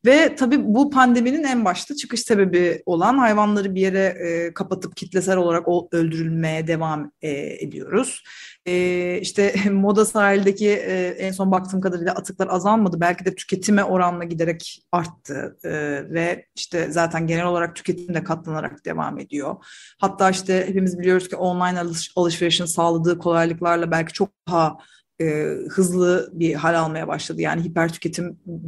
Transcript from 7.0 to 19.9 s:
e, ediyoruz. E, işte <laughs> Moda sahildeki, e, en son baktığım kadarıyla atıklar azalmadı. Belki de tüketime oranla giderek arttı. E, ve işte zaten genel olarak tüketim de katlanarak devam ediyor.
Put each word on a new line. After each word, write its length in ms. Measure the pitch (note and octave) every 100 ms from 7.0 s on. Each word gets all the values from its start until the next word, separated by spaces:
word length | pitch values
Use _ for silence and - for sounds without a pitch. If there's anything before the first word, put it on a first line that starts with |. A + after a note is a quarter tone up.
| D3 _
e, 80 | D#3 C#3+ D3+ -
ediyoruz. 580 | D3+ - - F#3 B3+ - - - - - F3+
E, 520 | F3+ F3+ F3+ F3+ F3+
işte 340 | F#3 - G3+ G3+
<laughs> 80 | G3+
Moda 340 | G3 G3 G#3
sahildeki, 640 | G#3+ A3 G3+ G3 G3 G3 G#3
e, 380 | G3+ - F#3 F3+ -
en 140 | F#3+
son 180 | F#3+ F#3+
baktığım 300 | F#3 F#3 F#3+
kadarıyla 340 | F#3+ F3 E3+
atıklar 340 | F#3+ F#3+ F#3+ F#3
azalmadı. 520 | F#3 G3 A3+ G3 E3
Belki 240 | F3 F3
de 100 | F#3
tüketime 500 | F#3 - F#3 G3 G3+
oranla 400 | F#3 F#3 F3+ F3
giderek 580 | E3+ E3 E3+ E3 - - _
arttı. 640 | F3 E3 - - - - -
E, 60 | E3+ D#3 D3 C#3+ -
ve 360 | E3 E3+ F3+ -
işte 320 | - - F3 D3+
zaten 360 | E3 E3 E3 E3
genel 200 | E3 F3
olarak 300 | F3 E3+ -
tüketim 380 | - F3 F3
de 100 | E3+
katlanarak 600 | D#3+ E3 D#3+ D#3 D#3 D3
devam 340 | E3 D#3+ D3+ C#3
ediyor. 380 | C#3 D3 C3+ F#3 - - -